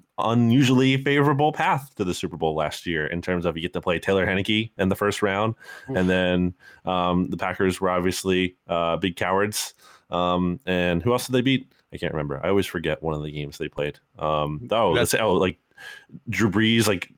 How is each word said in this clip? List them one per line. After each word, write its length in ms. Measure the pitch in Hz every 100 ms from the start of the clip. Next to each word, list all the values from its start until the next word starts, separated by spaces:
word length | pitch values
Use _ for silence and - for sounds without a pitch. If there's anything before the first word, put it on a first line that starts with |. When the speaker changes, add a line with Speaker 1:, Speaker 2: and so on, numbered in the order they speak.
| _ -
Speaker 1:
unusually 840 | 110 117 117 123 131 131 131 135
favorable 480 | 135 143 143 143 151
path 420 | 151 165 156 139 -
to 80 |
the 100 | 92
Super 240 | 85 92 80
Bowl 180 | 80 78
last 320 | 76 - 87
year 180 | 80 76
in 160 | 87
terms 240 | 87 90 85
of 100 | 80
you 60 |
get 120 | 82
to 80 | 90
play 180 | 87 85
Taylor 260 | - 98 90
Heinicke 460 | 95 98 107 110 -
in 100 | 95
the 60 | 95
first 260 | 101 101
round, 320 | 101 98 110 113 - - -
Speaker 2:
Oof. 60 | 110
Speaker 1:
and 120 | 92
then, 440 | 92 90 90 90 90 - - -
um, 440 | 90 90 90 90
the 60 | 90
Packers 460 | 95 90 95 87
were 80 | 95
obviously, 640 | 90 90 90 95 92 92 - -
uh, 280 | 87 82 82
big 220 | 92 85
cowards. 560 | 92 95 104 - - - - - _
Um, 500 | 87 90 90 90 87 92
and 380 | 92 87 85
who 80 | 98
else 160 | 123 -
did 60 |
they 80 | 127
beat? 320 | 123 131 - _ _
I 40 | -
can't 160 | 85
remember. 260 | 78 73 69
I 40 | 82
always 180 | 98 92
forget 380 | 90 80 76
one 100 | 80
of 80 | 76
the 100 | 76
games 260 | 73 73 -
they 100 | 78
played. 320 | - 73 - _ -
Um, 480 | 76 78 76 76 -
oh, 240 | 110 104 82
Speaker 2:
That's 40 |
Speaker 1:
let's 120 | -
say, 80 | -
oh, 140 | 110
like, 260 | 90 92 - _ _ - - _ - -
Drew 200 | 95 110
Brees, 380 | 95 110 113 107
like, 240 | 92 -